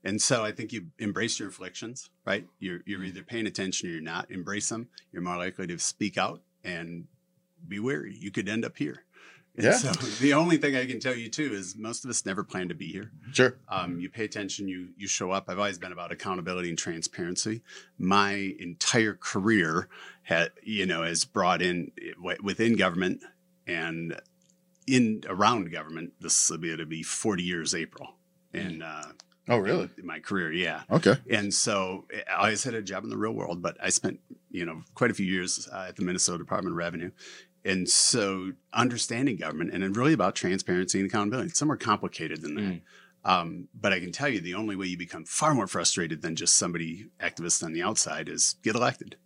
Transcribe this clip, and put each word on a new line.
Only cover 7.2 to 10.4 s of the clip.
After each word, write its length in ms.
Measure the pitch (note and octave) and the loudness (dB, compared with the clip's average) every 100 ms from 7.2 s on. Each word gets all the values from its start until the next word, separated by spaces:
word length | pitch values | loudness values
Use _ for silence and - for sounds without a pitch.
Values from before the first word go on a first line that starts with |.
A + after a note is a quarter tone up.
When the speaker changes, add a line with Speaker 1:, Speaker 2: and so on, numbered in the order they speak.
| _ _ _ _ - | _ _ _ _ -10
Speaker 1:
be 120 | G2+ | -4
wary. 360 | A#2 D3 A#2 A2+ | -2 -2 -6 -10
You 140 | G2+ | -6
could 160 | G2 G2 | -2 -2
end 160 | A2 | -2
up 140 | - - | -2 -4
here. 260 | D2 B1+ _ - - - _ - | -6 -6 _ -20 -20 -20 _ 4
And 100 | A2 | 6
Speaker 2:
Yeah. 80 | A3 | 6
Speaker 1:
so 140 | C3+ | 4
<laughs> 300 | G2+ B2+ G#2+ | -2 -4 4
the 120 | C#3 | 6
only 240 | C#3+ | 8